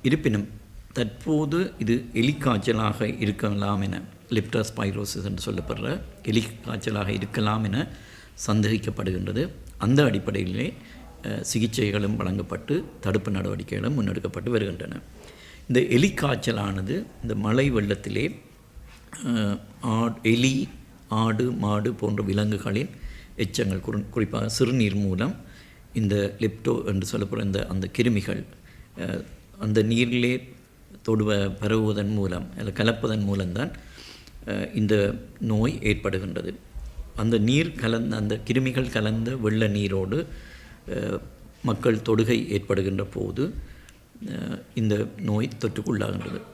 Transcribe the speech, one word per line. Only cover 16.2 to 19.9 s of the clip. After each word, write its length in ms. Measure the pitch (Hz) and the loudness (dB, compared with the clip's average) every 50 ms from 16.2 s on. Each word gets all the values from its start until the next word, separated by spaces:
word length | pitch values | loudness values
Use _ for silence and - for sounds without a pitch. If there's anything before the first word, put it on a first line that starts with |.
| 151 143 127 104 - 123 113 107 104 101 95 95 95 98 143 202 - - - - | 0 0 0 0 0 0 0 0 0 -2 -2 -2 -2 -2 -2 -4 -4 -8 -12 -8
இந்த 140 | - 113 107 | -6 -4 -2
மழை 360 | 101 107 107 113 131 139 139 | 0 2 4 4 4 4 4
வெள்ளத்திலே, 640 | 123 110 101 101 101 95 - 101 101 101 - - - - - - - - - - - - - - - - - - - - - | 4 2 2 2 0 -2 -2 -4 -2 -2 -2 -2 -4 -8 -16 -20 -20 -20 -20 -20 -20 -20 -18 -18 -20 -20 -20 -18 -16 -8 -4
அஹ், 360 | 123 120 113 107 101 101 - - - - - - | -2 0 2 2 0 -2 -4 -8 -16 -16 -6 -2
ஆ-, 340 | 120 | 0